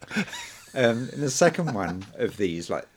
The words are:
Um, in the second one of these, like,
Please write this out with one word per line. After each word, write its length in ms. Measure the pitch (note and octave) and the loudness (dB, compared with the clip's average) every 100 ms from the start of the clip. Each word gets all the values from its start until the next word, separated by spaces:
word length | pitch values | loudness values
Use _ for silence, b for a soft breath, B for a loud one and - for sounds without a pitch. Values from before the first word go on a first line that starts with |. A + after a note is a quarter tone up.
| - B B B B B B B2+ | -8 B B B B B B 4
Um, 340 | A#2+ A#2 B2+ | 4 4 -2
in 80 | - | -2
the 100 | C#3+ | 0
second 420 | B2+ F3 E3 D#3+ | 4 4 4 0
one 320 | A2 F2 F#2 F#2+ - | 0 -2 -4 -8 -4
of 200 | A2+ - | -2 0
these, 320 | F#2+ E2 E2 | 0 0 -4
like, 180 | D#2+ - | -4 -6